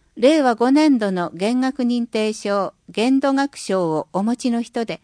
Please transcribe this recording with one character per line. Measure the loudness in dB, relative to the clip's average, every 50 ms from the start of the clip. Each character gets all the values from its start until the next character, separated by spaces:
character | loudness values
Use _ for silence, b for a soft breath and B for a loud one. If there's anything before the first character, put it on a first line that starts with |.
| _ _ _
令 | 2 2 4 4 4
和 | 2 2 2
五 | 2 2 2
年 | 4 4 4 4 4 2
度 | 2 0
の | -2 -2 -4 -6 -6
減 | -4 -2 -2 0 0
額 | -2 -2 -2 -2 -2
認 | -2 0 -2 -2 -4
定 | -4 -2 -2 -2 -4
証、 | -4 -4 -2 -2 -2 -2 -4 -6 _ _ -10
限 | -4 -2 2 2 2 2
度 | 2 2 2
額 | 0 0 -2 -4 -10
証 | -6 -4 -2 0 0 0
を | -2 -2 -4 -4 -4
お | -4 -2
持 | -2 -4
ち | -2 -2 -2
の | -2 -4 -4
人 | -6 -8 -8 -6
で、 | -6 -8 -12